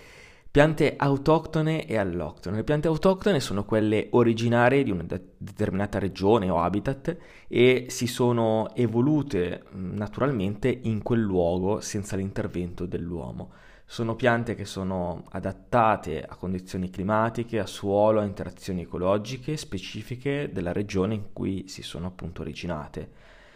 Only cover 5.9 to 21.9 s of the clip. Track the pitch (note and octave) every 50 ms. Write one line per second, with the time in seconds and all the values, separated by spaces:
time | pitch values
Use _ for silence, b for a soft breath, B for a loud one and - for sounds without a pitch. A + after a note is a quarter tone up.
5.9 | - G2 G2 F#2 F2 - F#2+ G2+ A2+ A2+ F#2 F#2 E2+ E2+ E2 F2+ F#2 G#2 - C3+
6.9 | C3+ - - E3 F3 B B B B B B B - A#2 B2 B2+ B2+ B2+ B2+ B2+
7.9 | - - B2 A#2 - - B2+ A#2+ A#2+ A#2 A2+ A2 A2 A2 G#2+ - - - A#2+ A2
8.9 | A2 A#2 B2 D3 D#3 D3 C3+ - - F2+ F2 F2+ F2+ - - - - F#2+ F#2 F2
9.9 | F#2+ G2+ G#2 G#2 - - B2 C#3+ C#3 G#2 F#2 G2+ G#2 - - B2+ A#2+ B2 - A2+
10.9 | A2 G#2 - - B2 A#2 A2 G2 F#2 F2 E2+ E2+ F2 F#2 F#2 G2 G#2+ - - -
11.9 | - G#2 F#2+ - G2+ F#2+ F#2+ G2 - - G#2 F#2+ - F2 F2 F2 F#2 - F2+ F#2
12.9 | - E2+ E2 E2+ F2 E2 C2 A#1+ A#1 B1+ G2+ - B B B B B B B B
13.9 | - - A#2 A2+ A2+ A2+ B2 A#2+ A#2 A#2 A#2 A#2 G2+ - G2+ - - F#2+ F#2+ F#2+
14.9 | F#2+ F#2 F2 F2 E2+ F2 - - - F#2+ F#2 F#2+ F#2+ - - - - A#2+ A2+ A2
15.9 | G#2 F2+ - E2+ D#2 C#2+ - - - - - F2+ F#2 F2+ F#2 - - F#2+ F#2 F2+
16.9 | F#2 - F2+ G2+ G#2+ G#2+ A2 A#2 A#2 A#2+ A2+ - A2+ G#2+ F#2+ - - - - G2+
17.9 | G2 G2+ G#2 A2 A2 G#2+ G#2 G2+ G2 - - F2+ - - - - F#2 F2 E2 -
18.9 | - D#2+ F2 F#2 G2+ G#2+ G#2 A#2+ C3 B2 B2+ D#3 D3+ D3+ - - G#2 F#2 - -
19.9 | - G#2+ A2 - B2 B2 - C#3 C#3 C#3+ D3 - - G2+ F2 F2 F2 G2+ G#2 G#2
20.9 | F#2+ F#2+ F#2 G#2 A2+ G2+ G#2 - - F#2+ F#2+ F#2+ F#2+ F#2 F#2 - - - - -